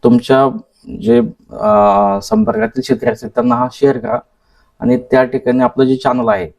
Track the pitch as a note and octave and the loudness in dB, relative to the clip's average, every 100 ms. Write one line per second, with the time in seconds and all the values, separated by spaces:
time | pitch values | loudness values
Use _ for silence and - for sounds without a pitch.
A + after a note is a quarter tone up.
0 | A#2+ A#2+ - C3+ C3+ A2 - _ - - | 4 2 2 2 2 -2 -14 _ -18 -8
1 | G#3+ - - - _ - G#3+ G#3 G#3 G3+ | 0 2 2 -6 _ -4 0 2 4 2
2 | G3+ G3 - A3 G#3+ G#3+ A3 A#3+ B3+ A#3 | 0 -2 -2 0 0 0 -4 -4 -4 -2
3 | A#3+ A3 A2+ A2 A#2+ A#2+ B2 - C#3 C3+ | -2 -4 -6 -4 0 0 -2 0 0 0
4 | A2 - _ _ _ _ _ _ - B2 | -4 -6 _ _ _ _ _ _ -2 -2
5 | - C3 B2+ C3 B2 B2+ B2 - C3 C3 | 0 0 0 -2 -2 0 0 0 0 0
6 | C3 B2 A#2 C#3+ E2 | -2 -2 0 -2 -4